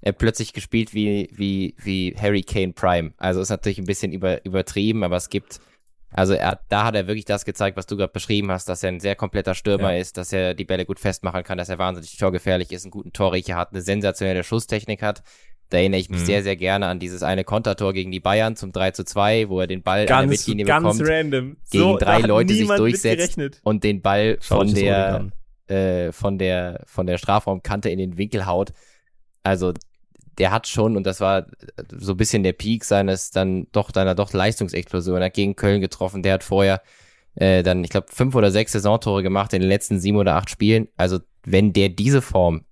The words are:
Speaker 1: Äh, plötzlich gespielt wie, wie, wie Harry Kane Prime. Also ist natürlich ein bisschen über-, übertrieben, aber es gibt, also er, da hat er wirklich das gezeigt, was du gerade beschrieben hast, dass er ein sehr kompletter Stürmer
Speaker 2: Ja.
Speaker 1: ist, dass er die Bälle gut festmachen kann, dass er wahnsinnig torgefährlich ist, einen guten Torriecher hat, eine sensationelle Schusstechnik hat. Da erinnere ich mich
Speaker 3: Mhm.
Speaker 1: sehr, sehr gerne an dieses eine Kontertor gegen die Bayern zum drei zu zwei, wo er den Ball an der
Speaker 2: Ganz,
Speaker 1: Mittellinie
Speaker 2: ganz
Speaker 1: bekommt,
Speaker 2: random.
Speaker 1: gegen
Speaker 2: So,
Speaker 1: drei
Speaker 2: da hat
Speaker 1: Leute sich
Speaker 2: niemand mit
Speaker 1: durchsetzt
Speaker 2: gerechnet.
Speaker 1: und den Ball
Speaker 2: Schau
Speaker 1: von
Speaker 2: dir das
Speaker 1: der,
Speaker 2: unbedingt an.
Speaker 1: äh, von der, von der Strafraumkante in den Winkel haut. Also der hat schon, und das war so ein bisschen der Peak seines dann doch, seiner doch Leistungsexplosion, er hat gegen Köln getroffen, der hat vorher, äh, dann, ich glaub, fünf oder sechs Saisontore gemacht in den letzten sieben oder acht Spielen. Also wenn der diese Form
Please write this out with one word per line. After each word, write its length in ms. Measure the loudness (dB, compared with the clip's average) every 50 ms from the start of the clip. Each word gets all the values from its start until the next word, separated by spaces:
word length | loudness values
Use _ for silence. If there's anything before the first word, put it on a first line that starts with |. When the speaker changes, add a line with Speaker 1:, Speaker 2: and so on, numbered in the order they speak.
Speaker 1:
Äh, 120 | -2 -4 -4
plötzlich 400 | _ 0 0 0 -2 -6 -8 -8
gespielt 400 | -12 -12 -2 -2 -2 -2 -2 -2
wie, 360 | -2 0 0 0 -2 -2 -6 -6
wie, 420 | -4 -4 -2 -2 -2 -4 -4 -6 -8
wie 380 | -6 -4 -2 -2 -2 -4 -4 -2
Harry 240 | 0 0 0 0 -2
Kane 300 | -2 -2 -2 -2 -2 -4
Prime. 400 | -2 0 2 2 2 0 -2 -8 _
Also 240 | -2 -2 -2 -2
ist 80 | -2 -2
natürlich 300 | -4 -4 -2 -4 -4 -4
ein 60 | -4
bisschen 260 | -6 -6 -4 -4 -6
über-, 320 | -6 -2 -2 -2 -2 -2 _
übertrieben, 580 | -4 -4 -4 -4 -2 -2 -2 0 0 0 0 0
aber 140 | -2 -2 -2
es 120 | -4 -4
gibt, 300 | -6 -6 -8 _ -20 -20 _ _ _ _ _ _ _ _ -20 -10
also 220 | -2 0 2 2 2
er, 260 | 2 0 -2 -2 -4 -4 -2
da 160 | 0 0 0
hat 100 | 0 0
er 120 | -2 -2 -4
wirklich 180 | -6 -8 -4
das 200 | -4 -4 -4 -4
gezeigt, 320 | -8 -6 -2 -2 -4 -2 -4
was 80 | -8
du 120 | -8 -4 -4
gerade 160 | -4 -4 _
beschrieben 360 | -8 -4 -2 0 0 0 0
hast, 160 | -4 -4 -4 -6
dass 140 | -6 -4 -4
er 60 | -4
ein 100 | -4 -4
sehr 160 | -4 -4 -4
kompletter 400 | -4 -6 -4 -4 -4 -2 -2 -4
Stürmer 380 | -4 0 0 0 0 2 0 0
Speaker 2:
Ja. 60 | -2
Speaker 1:
ist, 180 | -4 -6 -8 -12
dass 160 | -10 -6 -2
er 200 | -2 -2 -2 -2
die 120 | -4 -4
Bälle 200 | -4 -2 -4 -2
gut 140 | -4 -6 -4
festmachen 440 | -4 -4 -4 -2 -6 -6 -6 -6 -6
kann, 140 | -6 -6 -8
dass 120 | -6 -8
er 80 | -4 -4
wahnsinnig 400 | -2 -4 -4 -6 -10 -16 -8 -2
torgefährlich 540 | -2 0 0 0 -2 0 0 0 -2 -4
ist, 140 | -8 -14 -14
einen 60 | -14
guten 220 | -14 -14 -16 -14 -6
Torriecher 420 | -2 0 0 0 0 -4 -4 -4
hat, 160 | -4 -4 -4
eine 100 | -6 -8
sensationelle 600 | -2 -2 -2 0 0 -2 -2 -2 -2 -2 -2 -2 -2
Schusstechnik 580 | -2 -4 -4 -2 -2 -4 -6 -4 -4 -8 -4
hat. 220 | -2 -4 -4 -4 -10 -20 -20 _ -20 -20 -20 -20 _ -2
Da 60 | 2 2
erinnere 220 | 4 4 2 0
ich 100 | -2 -2
mich 120 | -4 -4
Speaker 3:
Mhm. 40 | 0
Speaker 1:
sehr, 160 | 0 0 0
sehr 140 | 0 0 -4
gerne 320 | -2 0 0 0 0 0 -2
an 100 | -4 -4
dieses 220 | -6 -10 -8 -4
eine 220 | -2 -2 0 -2 -2
Kontertor 500 | -2 -2 -2 0 -2 -2 -2 -2 -2 -2
gegen 160 | -2 -4 -6
die 100 | -8 -4
Bayern 360 | 0 2 2 2 2 0 -2
zum 160 | -6 -10 -8
drei 180 | -4 -2 -2 -2
zu 140 | -2 -4 -10
zwei, 440 | -6 -2 0 2 2 4 2 0 0
wo 100 | -2 -2
er 80 | -2 -2
den 160 | -4 -6 -2
Ball 160 | 0 0 0
an 80 | 2 4
der 80 | 4
Speaker 2:
Ganz, 140 | 4 4 4
Speaker 1:
Mittellinie 340 | 2 0 0 -2 -2 -2 0
Speaker 2:
ganz 320 | 2 2 4 4 2 2 2
Speaker 1:
bekommt, 100 | 2 2
Speaker 2:
random. 500 | 2 2 0 0 -2 -2 -4 -4 -10 -14 -16 -2
Speaker 1:
gegen 140 | 2 4 4
Speaker 2:
So, 140 | 4 4 4
Speaker 1:
drei 180 | 4 4 4
Speaker 2:
da 60 | 4 4
hat 40 | 6
Speaker 1:
Leute 260 | 4 4 4 4 2
sich 80 | 2
Speaker 2:
niemand 180 | 2 2 4 4
mit 140 | 4 4 2
Speaker 1:
durchsetzt 420 | 2 2 2 2 2 0 -2 -2
Speaker 2:
gerechnet. 240 | -2 -4 -6 -8 _ _
Speaker 1:
und 200 | 0 0 2 2
den 180 | 0 0 2
Ball 380 | 2 2 2 4 4 2 2 0
Speaker 2:
Schau 160 | 0 0 2 2
Speaker 1:
von 100 | 4 4
Speaker 2:
dir 60 | 2
das 80 | 2
Speaker 1:
der, 260 | 2 2 2 2 2 0 0 -2
Speaker 2:
unbedingt 140 | -4 -4 -8 -10 -12 -12 -20 _ _ _
an. 60 | -2
Speaker 1:
äh, 360 | 0 0 0 0 0 -2 -4
von 260 | -6 -4 -4 -4 -2 0
der, 420 | 0 0 0 -2 -2 -4 -8 -12 -14 _
von 180 | -6 -4 -2
der 140 | -2 -2 -4
Strafraumkante 720 | 0 2 0 2 2 0 -4 -4 -4 -4 -4 -2 -2 -4
in 80 | -2 -2
den 180 | -4 -4 -2 -4
Winkel 300 | -6 -4 -2 -4 -2 0
haut. 260 | 0 0 0 -2 -6 -20 _ _ _ _ _ _ _ _ -20 _ _ _ _
Also 300 | 0 0 2 0 -2 -2 -4 -10 -16 _ _ _ _ _ _ _ -20 -4 0
der 100 | 0 2
hat 160 | 2 0 -2 -2
schon, 300 | 0 2 2 2 2 0
und 80 | 0
das 160 | -2 -2 0
war 240 | 2 2 2 2 0 -4 -14 -20 -20 -20 -16 -16 -16 -16 -16
so 180 | -12 -6 -4 0
ein 40 | 0
bisschen 240 | 0 2 2 2
der 120 | 2 2 0
Peak 300 | 0 -2 -2 -2 -2 0
seines 460 | 2 2 2 4 2 0 -2 -4 -4
dann 380 | -2 0 0 0 0 -2 -4 -2
doch, 200 | _ -2 -2 0 0
seiner 220 | 0 2 2 2
doch 180 | 0 0 -2 0
Leistungsexplosion, 840 | 0 2 2 0 0 -4 -4 -4 -6 -8 -4 -4 -4 -2 0 0 0
er 60 | 0
hat 80 | 0 0
gegen 200 | 0 0 0 0
Köln 260 | 0 2 2 2 2
getroffen, 420 | 2 -2 -4 -4 -6 -6 -4 -2 0
der 100 | 0 0
hat 100 | 0 0
vorher, 380 | 0 2 4 4 4 4 2 _ _ _ _ -20 _ _ _ _ _ _
äh, 260 | 2 4 6 6 6
dann, 220 | 6 4 2 2 0
ich 80 | 0
glaub, 180 | -2 -4 -4 -4
fünf 240 | -2 0 0 2 4
oder 160 | 4 4 6
sechs 220 | 4 2 0 0
Saisontore 500 | -2 0 2 2 2 2 2 0 0 0
gemacht 320 | 0 2 2 0 0 0 0
in 80 | 0
den 80 | 2 2
letzten 300 | 2 2 0 0 -2 0
sieben 180 | 2 2 2 4
oder 160 | 4 4 2
acht 140 | 2 0 -2
Spielen. 380 | -6 0 2 4 4 4 2 -2 _ 0
Also 220 | 0 0 0 -2 -4 _ _ _ _
wenn 300 | 2 4 4 4 6 4
der 160 | 4 2 2
diese 340 | 2 0 0 4 4 2 2
Form 420 | 2 2 2 4 4 2 0 -6 _